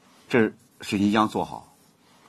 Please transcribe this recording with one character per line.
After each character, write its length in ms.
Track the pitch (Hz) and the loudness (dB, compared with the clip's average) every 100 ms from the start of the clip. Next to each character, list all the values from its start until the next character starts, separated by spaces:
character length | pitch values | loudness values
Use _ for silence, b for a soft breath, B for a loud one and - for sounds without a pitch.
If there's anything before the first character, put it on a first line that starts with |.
| _ _ - | _ _ 0
这 120 | 123 | 2
是 160 | 107 - _ - | 2 -2 _ -18
水 160 | - 101 | -6 0
泥 160 | 104 | 2
浆 140 | 107 107 | 2 0
做 180 | 101 80 | -2 -6
好， 280 | 57 - _ _ _ _ _ | -10 -18 _ _ _ _ _